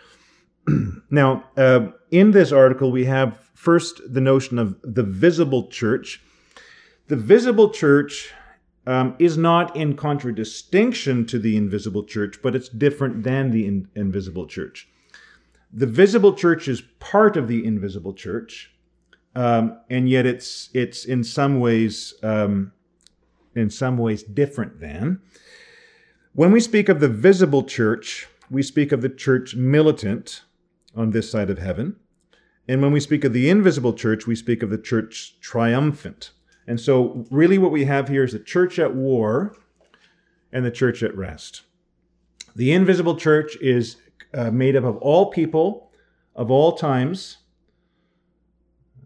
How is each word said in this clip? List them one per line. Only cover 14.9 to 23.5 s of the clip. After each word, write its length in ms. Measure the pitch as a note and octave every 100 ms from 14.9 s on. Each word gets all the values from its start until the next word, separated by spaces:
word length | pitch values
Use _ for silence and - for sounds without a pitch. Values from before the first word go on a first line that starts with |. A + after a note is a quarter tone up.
| _ _ - - _ _ _ _
The 140 | G#2+ B2+
visible 480 | A2+ G3 A3 G3
church 340 | F#3+ F3 E3 -
is 140 | B2 - _
part 380 | - G3+ G#3+ F3
of 100 | A#2
the 160 | E3
invisible 480 | A2+ G#3 C3+ C3+ B2+
church, 600 | - - A#2 A2+ - - _ _ _ _ _ _
um, 440 | B2+ A#2+ A#2 A2+ A2+ _
and 200 | B2+ B2+
yet 180 | C3 B2+
it's, 440 | A#2+ - - -
it's 300 | B2+ A#2+ -
in 180 | - B2+
some 380 | A#2 - C#3 C#3
ways, 540 | A#2+ A2+ A2+ G#2+ - -
um, 500 | A2 G#2+ G#2 G2+ G2 _ _ _ _ _ _ _ _